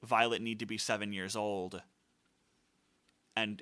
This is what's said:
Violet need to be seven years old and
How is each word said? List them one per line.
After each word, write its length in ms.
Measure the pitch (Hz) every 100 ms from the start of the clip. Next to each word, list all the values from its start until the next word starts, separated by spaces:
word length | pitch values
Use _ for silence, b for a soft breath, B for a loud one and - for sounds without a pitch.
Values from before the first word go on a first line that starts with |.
Violet 400 | 110 113 117 113
need 160 | 113 110
to 80 | 110
be 120 | 110
seven 340 | - 107 104
years 240 | 98 92 107
old 440 | 104 98 90 92 - _ _ _ _ _ _ _ _ _ _ _ _ _ _ 113
and 240 | 107 101